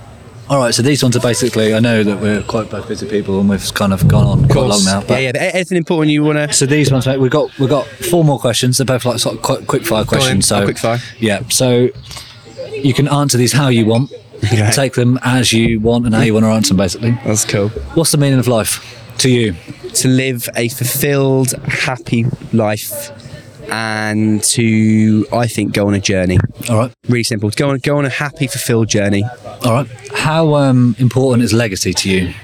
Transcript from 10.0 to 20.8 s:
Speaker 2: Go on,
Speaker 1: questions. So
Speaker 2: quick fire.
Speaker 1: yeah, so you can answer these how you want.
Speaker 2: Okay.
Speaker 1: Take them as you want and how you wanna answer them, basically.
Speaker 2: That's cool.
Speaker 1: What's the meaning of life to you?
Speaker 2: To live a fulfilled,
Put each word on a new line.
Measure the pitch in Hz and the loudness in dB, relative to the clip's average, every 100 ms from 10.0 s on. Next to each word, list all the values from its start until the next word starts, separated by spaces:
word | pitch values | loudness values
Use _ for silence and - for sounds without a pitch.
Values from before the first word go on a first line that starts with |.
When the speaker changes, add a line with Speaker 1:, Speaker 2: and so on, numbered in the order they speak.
Speaker 2:
Go | - 143 | 0 0
on, | |
Speaker 1:
questions. | 131 131 - | 0 0 0
So | 101 | 0
Speaker 2:
quick | 101 113 | 0 -2
fire. | 117 120 - - | -2 -2 -6 -4
Speaker 1:
yeah, | 110 98 - | -2 -2 -2
so | - 127 120 123 - - - - - - - - 440 | 0 2 4 2 -2 -14 -18 -18 -20 -20 -16 -12 -2
you | 139 | 0
can | 123 147 | 2 0
answer | 143 143 120 | 0 0 2
these | 120 | 2
how | 120 139 | 2 2
you | 117 110 | 2 4
want. | 113 139 - - - | 2 0 -8 -20 -6
Speaker 2:
Okay. | 101 110 104 | 0 2 2
Speaker 1:
Take | 127 131 | 0 0
them | 127 123 127 | 2 2 2
as | 123 127 117 | 0 0 2
you | 113 113 113 | 2 2 2
want | 110 120 120 | 2 2 2
and | |
how | 110 | 2
you | 117 110 | 4 4
wanna | 110 | 4
answer | 110 104 92 | 2 2 2
them, | |
basically. | 95 - 113 120 113 | 0 0 -2 0 0
Speaker 2:
That's | 107 | -2
cool. | - 107 104 - - 165 | 0 -2 -2 -4 -4 -2
Speaker 1:
What's | 160 | 0
the | 151 | 2
meaning | 139 131 | 2 2
of | 120 | 2
life | 113 101 - - - - - | 0 0 -6 -10 -20 -14 -2
to | 131 | 2
you? | 123 110 85 - - - - | 2 2 -2 -10 -16 -8 -2
Speaker 2:
To | 131 | 2
live | 131 131 123 - - | 2 0 -4 -6 -4
a | 117 | -4
fulfilled, | - | -4